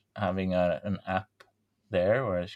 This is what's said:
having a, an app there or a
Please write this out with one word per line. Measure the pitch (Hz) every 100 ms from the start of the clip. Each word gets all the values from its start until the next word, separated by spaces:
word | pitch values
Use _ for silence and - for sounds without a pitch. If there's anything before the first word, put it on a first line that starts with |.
| _ -
having | 95 95 92 90
a, | 90 80
an | 101 92 -
app | 95 - - - _ _ _ -
there | 95 92 123
or | 120 90
a | 87